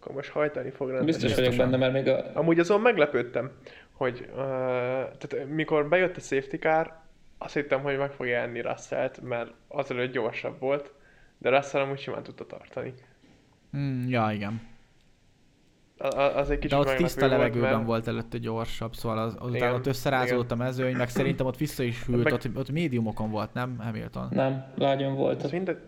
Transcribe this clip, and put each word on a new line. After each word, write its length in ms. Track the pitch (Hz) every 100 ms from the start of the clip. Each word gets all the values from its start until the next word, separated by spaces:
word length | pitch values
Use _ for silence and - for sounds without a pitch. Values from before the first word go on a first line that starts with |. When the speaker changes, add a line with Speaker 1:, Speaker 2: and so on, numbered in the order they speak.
Speaker 1:
Akkor 140 | - 135
most 140 | -
hajtani 400 | - 151 147 127
fog 180 | - 131
rendesen. 180 | 131 143
Speaker 2:
Biztos 280 | 160 123
vagyok 140 | 110 127
Speaker 3:
Biztosan. 200 | 120 127
Speaker 2:
benne, 200 | 131 131
mert 140 | 131
még 100 | 131
a 240 | 135 - -
Speaker 1:
Amúgy 200 | 160 165
azon 220 | 170 208
meglepődtem, 680 | 233 208 143 127 120 131 127 - - - -
hogy, 360 | - 127 120 -
ö, 60 | - 135 131 127 127 123 131 127 -
tehát 300 | - 160 139
mikor 400 | 156 156 156 147
bejött 280 | 175 185 180
a 40 |
safety 360 | - 135 135 165
car, 420 | 160 160 165 - - - - -
azt 160 | -
hittem, 260 | - 147 135
hogy 160 | 143 139
meg 120 | 139
fogja 260 | 139 127 120
enni 220 | 120 117
Russellt, 600 | 117 120 - 131 131 -
mert 280 | 123 120 117 - _
azelőtt 440 | - 131 123 123
gyorsabb 480 | 127 113 117 123 120
volt, 320 | 131 143 143 - - - - _
de 120 | -
Russell 300 | 131 139 143
amúgy 160 | 139 135
simán 240 | - 117
tudta 240 | - - -
tartani. 480 | - - - 123 123 - - - - _ _ _ 143
Speaker 3:
Mm, 320 | 139 131 123
ja, 220 | 123 110
igen. 280 | 107 101 113 113 - _ _ _ _ _ _ _ _ _ _ _ _
Speaker 1:
A, 80 | 139
a, 300 | 131 139 -
az 120 | 143
egy 60 | 143
kicsit 120 | 151
Speaker 3:
De 60 | 143
ott 80 |
Speaker 1:
meglepő 200 | 139 131
Speaker 3:
tiszta 160 | 175 -
Speaker 1:
volt, 120 | 139
Speaker 3:
levegőben 400 | 127 123 120 127
Speaker 1:
mert 120 | 123 113
Speaker 3:
volt 220 | 113 117
előtte 300 | 113 113 120
gyorsabb, 560 | 117 113 113 - 113
szóval 240 | - 120 110
az, 160 | 113 104
azután 160 | 123 123
Speaker 1:
Igen, 160 | 123
Speaker 3:
ott 120 | 123 123
összerázódott 580 | 131 147 131 127 123
Speaker 1:
igen. 160 | 120 120
Speaker 3:
a 40 |
mezőny, 320 | 123 127 131 127
meg 120 | 123
szerintem 380 | - 135 - 131
ott 100 | -
vissza 260 | 147 -
is 220 | 123 120
hűlt, 200 | - 120
Speaker 1:
Meg 80 | 117
Speaker 3:
ott, 160 | 123 127
ott 160 | 110 131
médiumokon 600 | 143 170 123 110 104 110
volt, 220 | 107 107
nem, 260 | - 123 123
Hamilton? 500 | 110 113 113 123 127
Speaker 2:
Nem, 340 | 123 135 135 - -
lágyon 380 | 139 135 139
volt. 280 | 135 135 131
Speaker 1:
Az 80 | 143
mind 180 | 170 185
a 40 | 160